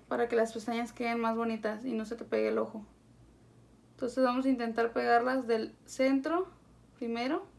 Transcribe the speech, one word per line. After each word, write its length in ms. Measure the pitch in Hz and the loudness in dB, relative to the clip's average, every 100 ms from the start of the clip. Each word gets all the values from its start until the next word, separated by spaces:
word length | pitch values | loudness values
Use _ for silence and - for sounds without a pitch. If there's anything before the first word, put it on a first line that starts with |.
| - | -6
para 180 | 240 233 | -2 0
que 80 | 233 | 2
las 160 | 226 | 0
pestañas 400 | 226 226 233 240 | -2 -6 -4 -6
queden 300 | - 233 233 | -4 -4 0
más 160 | 226 226 | -2 0
bonitas 480 | 233 220 214 220 262 | -2 -2 -4 -4 -4
y 80 | |
no 120 | 226 220 | -4 -4
se 100 | 233 | -8
te 100 | 226 | -4
pegue 240 | 220 214 | 0 2
el 80 | 220 | 0
ojo. 260 | 214 214 208 - - - - - - - - - - | -2 -6 -14 -20 -20 -20 -20 -20 -20 -20 -20 -20 -20
Entonces 300 | - 247 262 | -8 -4 2
vamos 220 | 254 254 269 | 2 4 2
a 20 | |
intentar 420 | 240 233 226 233 | 2 0 0 0
pegarlas 560 | 247 240 233 254 262 233 | 2 4 4 4 0 0
del 280 | 226 220 - - | 0 -2 -10 -12
centro 640 | - 262 269 302 349 381 - - - - - | 0 2 4 2 0 -2 -10 -20 -20 -20 -10
primero. 500 | 233 233 254 359 403 | -6 -4 -2 -2 -4